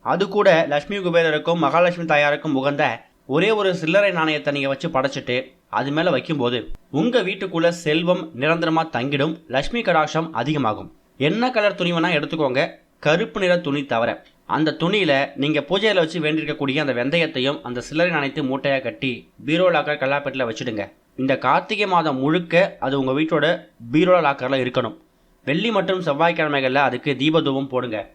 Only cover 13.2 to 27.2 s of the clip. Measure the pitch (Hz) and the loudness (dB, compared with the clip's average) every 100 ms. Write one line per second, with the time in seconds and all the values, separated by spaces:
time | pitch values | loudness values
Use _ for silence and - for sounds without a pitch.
13.2 | 226 220 180 175 170 143 139 117 117 - | 0 -2 0 2 0 -4 -2 0 0 -2
14.2 | - _ _ 123 156 - 165 208 170 135 | -10 _ _ 0 0 0 0 0 2 2
15.2 | 135 - 139 151 139 190 214 190 160 170 | 0 -2 -2 0 0 0 2 2 0 0
16.2 | 151 156 147 147 139 135 143 120 127 165 | -2 -2 -4 -4 -2 -2 -2 -2 0 0
17.2 | 160 127 131 151 123 123 117 151 175 165 | 0 0 -2 -2 -6 -8 -6 0 0 0
18.2 | 139 156 135 135 139 135 123 107 135 113 | -2 -4 -4 -2 0 0 -2 -4 -6 -6
19.2 | - _ 117 165 180 160 143 147 135 143 | -12 _ -2 2 4 2 0 -2 0 -2
20.2 | 143 131 120 110 123 107 98 _ _ - | -4 -4 -4 -4 -6 -6 -8 _ _ -6
21.2 | 131 131 127 160 180 214 202 180 160 135 | 0 0 2 2 0 -4 0 2 0 0
22.2 | 135 170 170 165 185 - 131 139 131 135 | 0 0 2 2 2 0 -2 0 0 0
23.2 | 160 160 147 180 - _ 117 147 180 180 | 0 0 0 -2 -6 _ -2 2 4 4
24.2 | 151 139 127 135 123 127 117 107 _ _ | 4 0 -2 0 0 0 -2 -6 _ _
25.2 | _ _ - 160 220 208 180 185 175 143 | _ _ -4 -2 0 0 0 -2 -2 0
26.2 | 165 170 156 143 131 131 135 123 147 127 | 0 2 0 0 0 2 0 0 -4 0